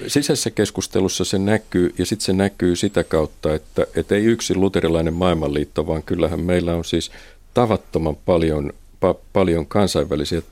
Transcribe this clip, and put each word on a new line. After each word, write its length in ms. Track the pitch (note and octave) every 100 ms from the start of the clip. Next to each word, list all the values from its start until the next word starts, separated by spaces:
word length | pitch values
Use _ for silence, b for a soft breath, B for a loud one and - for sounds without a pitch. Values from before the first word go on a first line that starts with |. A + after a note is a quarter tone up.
| -
sisäisessä 440 | C#3+ C#3 D3 A2+
keskustelussa 760 | - G2+ - - - F#2+ - F#2
se 120 | G2
näkyy, 560 | G2 G#2+ - F#2 F2 -
ja 80 | F2+
sit 160 | G#2+
se 120 | -
näkyy 420 | F#2+ G2 - F2+ F2
sitä 280 | G2+ -
kautta, 520 | E2 E2 D2+ - D#2 D#2
että, 300 | - - - -
että 200 | - G2+
ei 100 | A2+
yksin 360 | A#2 - F#2
luterilainen 520 | F#2+ G2+ E2 E2 E2
maailmanliitto, 720 | E2 F#2 E2 D2 D2 D2 - D#2+
vaan 160 | D#2+
kyllähän 360 | - F2 D#2+ E2
meillä 360 | F2 F2+ E2+ E2+
on 100 | E2
siis 260 | E2+ - B B B -
tavattoman 640 | - A#2 G#2+ - E2 D#2 D2+
paljon, 580 | - F2 E2 D2+ C#2+ - - - F#2
pa-, 140 | E2+ -
paljon 320 | G2+ F#2 E2 D2+
kansainvälisiä 760 | G#2 F#2+ D#2+ D2 D2+ D2 E2 -